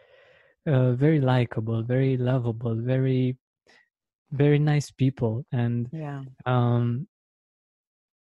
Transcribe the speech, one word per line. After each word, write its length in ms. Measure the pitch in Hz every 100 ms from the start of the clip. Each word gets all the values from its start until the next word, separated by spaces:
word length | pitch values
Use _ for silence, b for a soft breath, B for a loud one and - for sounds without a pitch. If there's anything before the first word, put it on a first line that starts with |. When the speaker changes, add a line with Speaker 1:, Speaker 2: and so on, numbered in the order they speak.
| b b b b b b 165
Speaker 1:
uh, 240 | 131 127
very 260 | 123 147 156
likable, 600 | 127 127 117 117 110 113
very 340 | 113 127 135 127
lovable, 580 | 123 131 120 113 120 113
very 600 | 123 131 131 127 127 131 _ _ b b b _ _ _ _
very 280 | 139 147 147
nice 320 | 151 147 -
people. 540 | - 131 - 113 113 -
And, 380 | 123 120 120 120
Speaker 2:
Yeah. 320 | 160 147 139 135 - 123
Speaker 1:
um, 640 | 123 120 120 120 120 180 _ _ _ _ _ _ _ _ _ _ _